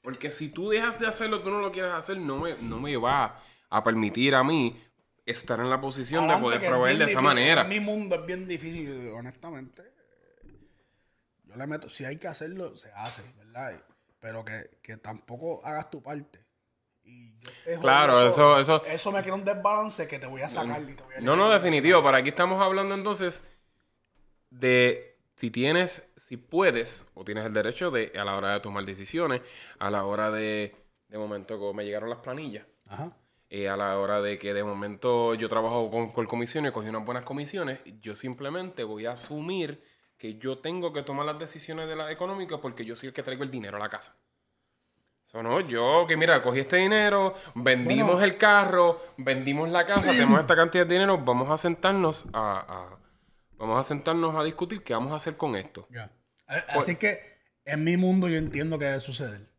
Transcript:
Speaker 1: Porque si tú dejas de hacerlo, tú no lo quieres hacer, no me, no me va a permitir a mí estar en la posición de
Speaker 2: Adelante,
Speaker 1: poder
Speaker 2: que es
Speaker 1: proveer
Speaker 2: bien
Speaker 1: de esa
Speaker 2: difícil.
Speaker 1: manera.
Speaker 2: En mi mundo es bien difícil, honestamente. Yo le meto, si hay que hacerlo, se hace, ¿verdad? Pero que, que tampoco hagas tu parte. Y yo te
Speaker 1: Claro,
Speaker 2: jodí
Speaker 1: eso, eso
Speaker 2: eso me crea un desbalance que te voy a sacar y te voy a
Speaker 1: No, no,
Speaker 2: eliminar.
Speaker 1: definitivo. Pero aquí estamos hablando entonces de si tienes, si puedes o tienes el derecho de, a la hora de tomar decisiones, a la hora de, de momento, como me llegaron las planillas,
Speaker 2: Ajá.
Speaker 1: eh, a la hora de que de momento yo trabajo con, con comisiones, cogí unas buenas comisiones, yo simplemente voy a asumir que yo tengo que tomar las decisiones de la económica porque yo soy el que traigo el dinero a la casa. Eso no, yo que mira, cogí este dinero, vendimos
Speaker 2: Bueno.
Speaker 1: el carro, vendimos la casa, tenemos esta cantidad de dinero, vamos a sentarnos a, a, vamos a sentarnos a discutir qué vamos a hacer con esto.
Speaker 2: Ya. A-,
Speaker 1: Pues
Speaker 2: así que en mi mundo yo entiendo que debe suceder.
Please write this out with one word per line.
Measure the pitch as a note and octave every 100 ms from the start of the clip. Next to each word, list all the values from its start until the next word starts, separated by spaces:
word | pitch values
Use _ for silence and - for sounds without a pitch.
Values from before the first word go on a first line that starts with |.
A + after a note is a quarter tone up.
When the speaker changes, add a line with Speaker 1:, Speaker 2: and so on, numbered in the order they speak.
Speaker 1:
Porque | B3+ B2+ D3
si | - D3+
tú | D#3 G3
dejas | G#3+ A#3 A3+
de | A3+
hacerlo, | G#3+ A3 G#3+
tú | F3+
no | G#3
lo | G3+
quieres | F3+ F#3
hacer, | E3+ D#3+ F#3+
no | D#3+ C3+
me, | E3 D3+
no | A#2 A#2
me | C#3+ C3+
va | A#2+ C#3 A2+ - - _ _
a | G2+
permitir | A2 A2+ G#2+ G#2+ C3
a | C3+
mí | C3 D#3+ A#2+ A#2 _ _ _ _ -
estar | A#2 - A#2
en | B2
la | C3
posición | C3+ C3 B2 D#3 D#3+
de |
Speaker 2:
Adelante, | F3+
Speaker 1:
poder | G#3 A#2
Speaker 2:
que | -
es |
Speaker 1:
proveer | B2+ B2+ -
Speaker 2:
bien | -
Speaker 1:
de |
esa | -
Speaker 2:
difícil. | C#3 B2+
Speaker 1:
manera. | C3 D#3+
Speaker 2:
En | F3+
mi | G#3
mundo | G#3 G#3+ G3+
es | F3 D#3+
bien | F3+ F#3
difícil, | E3+ D#3+ E3 D3 C3+ A#2+
honestamente. | A2 B2 B2+ E3 D3+ C3 _ G3 _ _ _ G1+ _ - - _ _ _ _ _ _ _ _
Yo | _ G#2+
le | C#3
meto, | D3+ -
si | -
hay | C3 D3+
que | F#3
hacerlo, | D3+ D#3 F#3+ F3 -
se | A2+
hace, | G2+ A2 A#2+ A2+ A2+
¿verdad? | G#2 A#2 C3 F2 _ _ _ _
Pero | A2+ A2+
que, | G#2+ A2 - _
que | - G#2+
tampoco | G2+ G#2+ _ B2 E3 E3
hagas | - D3+ D3+
tu | D#3
parte. | B2 D3 C#3+ _ _ _ _ _ _ _
Y | _ B2 A#2+ A2
yo | - -
te | - E3
Speaker 1:
Claro, | C#3 C3+ D3
Speaker 2:
jodí | B2 B2
Speaker 1:
eso, | A2+ D3 C#3+
eso | C#3 D#3
Speaker 2:
eso | - E3 G#3
me | G3
crea | F#3
un | F#3+
desbalance | G3 G3+ G3 G#3+ G#3+ - D#3
que | C#3+
te | C3
voy | C3+
a | D3
sacar | - B2+ D3+
y | C#3+
te | -
voy | -
a | -
Speaker 1:
No, | A#2 D#3
no, |
Speaker 2:
eliminar. | G#3 G#3
Speaker 1:
definitivo. | F3+ D#3 C#3 F3+
Pero | C#3+ C3
aquí | C3
estamos | C#3+ F3+ F#3+
hablando | F#3+ F#3+ G3
entonces | G3 G3 G3 F#3 - - _ _ _ _ _ _ _ _ _ _
de | B2+ B2+ B2+ B2 - - _ _ _
si | A#2+
tienes, | A2 C3 E3+ F3+ - - _
si | - B2
puedes | _ E3 F#3+ A#2 A#2 - -
o | -
tienes | G2 G#2 A2
el |
derecho | G#2+ G#2+ - F3+
de, | B2+ A2 -
a |
la | G2+ G2
hora | G2
de | G2+
tomar | G#2 G2+
decisiones, | G2 G2 G2 D#3+ E3+ B2 - - - -
a | G2
la | G2+
hora | G2 G#2 G#2+
de, | G#2+ G#2+ G#2+ G#2 - _ _ _
de | G#2+
momento, | G#2+ G#2 F#2+ A2
como | G2+
me | G2+
llegaron | G#2 G#2 A2+
las | A#2
planillas, | B2 C3 D3+ G#2 - _ _
Speaker 2:
Ajá. | G2 E3 - _ _ _
Speaker 1:
eh, | G2+ G2
a | G2
la | G2+ G2
hora | G2 G#2
de | G2+ G2+
que | G2+
de | G2+
momento | G#2 G2 G2+ G2+ B2+ A#2+ A#2
yo | A2+ A2+
trabajo | A2+ A2+ A#2+ A2+
con, | A2+ A2+
con | A2+ A2+
comisiones, | A#2 A#2+ D#3+ D3
cogí | A#2 G#2+
unas | A2+
buenas | G#2+ B2
comisiones, | B2 C3+ C#3+ G3 D#3 C3 - G#2+
yo | A2 G#2
simplemente | C3 B2 C#3 E3 F#3 F3+
voy | A2+ G#2+ A2+
a |
asumir | A#2+ - D3+ D#3 F#3+ D#3 C#3+ _ _ _ _
que | A2 A2
yo | B2+ C3
tengo | D3+ F3+ F3
que | D3+
tomar | C#3 C#3 D3
las | D3+
decisiones | D#3 D#3+ C#3+ D#3+ D#3+
de | D#3
la | D#3
económica | D#3 F3+ G3 F#3 D3+
porque | C#3 A#2+ A2+
yo | A#2
soy | C3+
el |
que | B2+
traigo | C3 B2+
el | C#3
dinero | B2+ G2+ G2+
a |
la | G#2
casa. | G#2 - _ _ _ _ _ _ _ _ _ _ _
Eso | _ A2
no, | A2+ C3+
yo | F3+ A#2 A#2+ D#3 E3+
que | D#3+
mira, | E3 D3
cogí | B2 B2+
este | C3+ F3+
dinero, | F#3+ G#3+ G#3 G3+ F#3+ F#3+ -
vendimos | - B2 B2+ B2 - A3
Speaker 2:
Bueno. | F3+
Speaker 1:
el | G3+ F#3+
carro, | G#3+ G3+ F#3+ F3+ F3 E3+ - -
vendimos | C3+ C3 C3 C#3 E3
la | F3
casa, | E3+ G3+ F#3+
tenemos | B3 - -
esta | D3+ E3
cantidad | E3 F3+ E3+
de |
dinero, | F3 G3 F#3
vamos | C3 B2 C3
a | D#3
sentarnos | F3 E3 F#3 G3 F3 D#3 -
a, | A2+ G#2+ G2
a, | - F#2 F2+ F#2+ _ _ _ _ _ -
vamos | A2 A2+
a |
sentarnos | C3+ D3 C#3+ E3 E3 D#3
a |
discutir | D#3 D#3+ F3 G#2
qué | -
vamos | A#2 B2+
a | D3+
hacer | D#3+ D3+
con | D#3+ G#2+
esto. | F#2+ - G2
Speaker 2:
Ya. | A#2+ G#2+ _ _ _ _
A-, | C3+ -
Speaker 1:
Pues | C#3+
Speaker 2:
así | C#3+ E3+
que | G#3 G3 - _ _ _
en | - D3+
mi | D#3+ F3+
mundo | F#3 F#3+ F3+
yo | D#3+
entiendo | D#3 C#3 D#3 D#3
que | C#3+
debe | C3+
suceder. | B2+ B2+ C3+ G2+ G#2